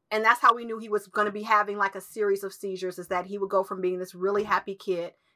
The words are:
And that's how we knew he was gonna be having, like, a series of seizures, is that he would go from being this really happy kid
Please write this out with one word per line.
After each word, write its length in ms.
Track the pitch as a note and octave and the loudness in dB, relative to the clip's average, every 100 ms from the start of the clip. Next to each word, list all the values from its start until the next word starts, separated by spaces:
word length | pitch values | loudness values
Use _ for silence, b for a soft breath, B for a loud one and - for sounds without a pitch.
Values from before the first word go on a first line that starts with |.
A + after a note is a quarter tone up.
| _ | _
And 140 | G#3+ | 4
that's 160 | A3 A#3+ | 4 6
how 140 | A#3+ | 6
we 100 | A#3+ | 4
knew 140 | A#3 A3 | -2 -8
he 100 | A3 | -2
was 200 | G#3 - | -2 0
gonna 240 | G#3+ G#3 | -2 0
be 100 | G#3 | -2
having, 340 | A3 G#3 G#3 G3+ | 2 2 2 0
like, 160 | G3 G3 | -2 -2
a 40 | |
series 440 | - A3+ G3+ G3 | -10 -2 0 0
of 100 | G3 | -2
seizures, 440 | - G3+ F#3 F#3 F3+ | -8 -8 -6 -6 -8
is 100 | F3 | -4
that 180 | F3+ F3+ | -4 -4
he 120 | G3+ | -6
would 120 | F#3+ | 0
go 140 | G3 | 0
from 160 | F3+ F#3+ | 0 -2
being 180 | F#3 F3+ | -2 -2
this 160 | F#3 | -6
really 300 | F3+ F#3+ G#3 | -4 0 0
happy 300 | G#3+ F#3+ G3+ G3 | 0 -2 -2 -6
kid 380 | - F3 F3 - _ | -4 -4 -6 -12 _